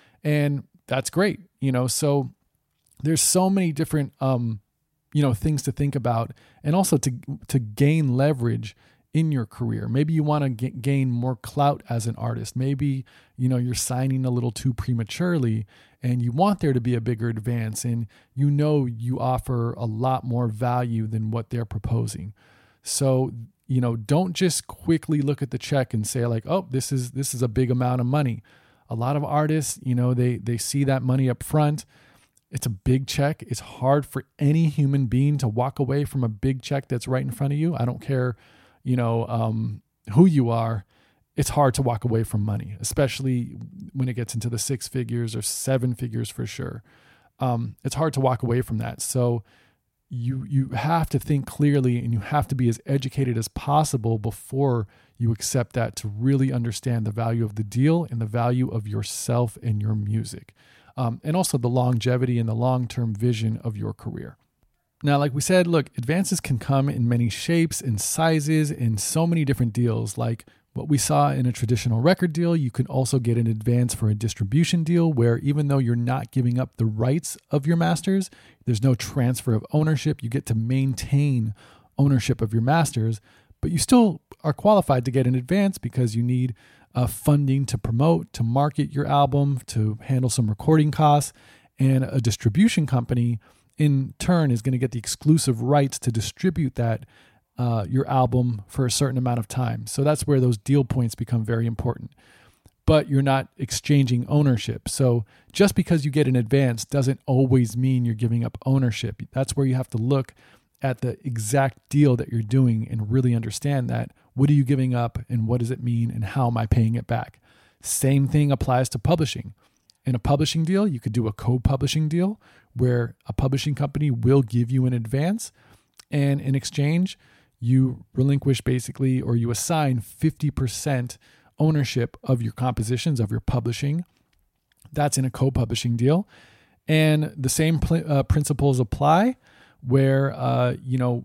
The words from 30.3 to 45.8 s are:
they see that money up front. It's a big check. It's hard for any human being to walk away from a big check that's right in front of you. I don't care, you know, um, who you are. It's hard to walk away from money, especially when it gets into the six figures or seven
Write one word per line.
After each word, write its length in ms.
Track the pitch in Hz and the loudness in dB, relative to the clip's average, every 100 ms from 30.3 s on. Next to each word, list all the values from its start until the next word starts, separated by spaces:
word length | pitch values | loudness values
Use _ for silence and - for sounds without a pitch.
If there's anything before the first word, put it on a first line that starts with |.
| 117 | 0
they 220 | 113 117 | -4 -4
see 260 | - 143 | -2 -2
that 180 | 139 131 | 0 0
money 260 | 127 131 131 | 0 2 2
up 140 | 123 | -2
front. 420 | - 156 147 151 - _ _ _ _ _ _ | -2 0 2 0 -8 _ _ _ _ _ _
It's 140 | 147 127 | -6 -6
a 40 | |
big 380 | 95 - 131 127 | -4 0 0 0
check. 340 | - 143 - - | -2 -2 -2 -8
It's 100 | 120 | -10
hard 460 | - - 135 143 139 | -10 -4 2 2 0
for 180 | 135 - - | -8 -10 -2
any 280 | 147 156 160 | 2 4 2
human 400 | 147 139 139 120 | 2 2 2 2
being 320 | 123 143 147 | 2 2 2
to 100 | 120 | 0
walk 320 | 110 127 - | 0 -2 -2
away 240 | 131 139 | -2 -2
from 180 | 143 135 | -2 -2
a 60 | 117 | -2
big 340 | 104 135 131 | -2 -2 -2
check 240 | - 139 - | -4 -4 -4
that's 220 | 123 - | -6 -2
right 160 | 131 | -4
in 80 | 135 | -4
front 220 | - 139 | -4 -2
of 40 | 147 | 0
you. 160 | 165 | -2
I 100 | 147 | 0
don't 160 | 120 113 | -2 -4
care, 360 | - 131 127 113 _ _ _ _ | -4 -2 -2 -4 _ _ _ _
you 100 | 127 | -2
know, 320 | 123 117 117 113 | 0 0 0 -2
um, 560 | 117 113 110 113 104 - _ - | -2 -2 -2 -4 -8 -16 _ 0
who 140 | 104 185 | 6 6
you 220 | 147 117 | 6 2
are. 340 | 117 113 110 - _ _ _ _ | 0 -2 -4 -8 _ _ _ _
It's 160 | - 139 | -4 0
hard 240 | 147 135 | 4 2
to 80 | 120 | 2
walk 220 | 120 113 | 0 -2
away 180 | 123 113 | 0 0
from 200 | 110 107 | 0 -2
money, 340 | 104 104 - 104 | -2 -4 -6 -8
especially 760 | - - 135 - 135 123 120 - 117 - - | -4 0 0 0 -2 -2 -4 -10 -16 -16 -10
when 160 | 135 127 | -4 -4
it 60 | |
gets 180 | 117 117 | -4 -6
into 160 | 117 120 | -4 -4
the 120 | 117 | -4
six 260 | - 131 - | -4 -6 -6
figures 480 | 131 117 120 117 | -6 -4 -4 -4
or 80 | 117 | -4
seven 500 | 113 - - 131 | -6 -6 -2 0